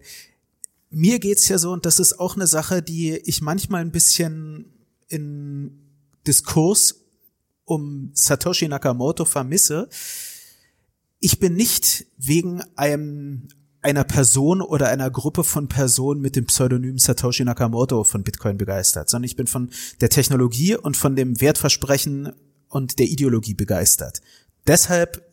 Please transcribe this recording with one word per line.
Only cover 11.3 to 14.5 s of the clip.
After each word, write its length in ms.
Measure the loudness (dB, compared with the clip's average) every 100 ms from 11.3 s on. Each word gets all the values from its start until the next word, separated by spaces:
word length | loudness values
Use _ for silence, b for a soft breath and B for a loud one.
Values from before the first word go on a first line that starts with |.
| 2
bin 140 | 2
nicht 540 | 2 0 0 0 -2 -6 -6
wegen 440 | 0 2 2 -6 -8 -2
einem, 720 | 0 0 -4 -10 -10 -10 -12 _ _ _
einer 220 | 0 0
Person 580 | 2 4 4 4 4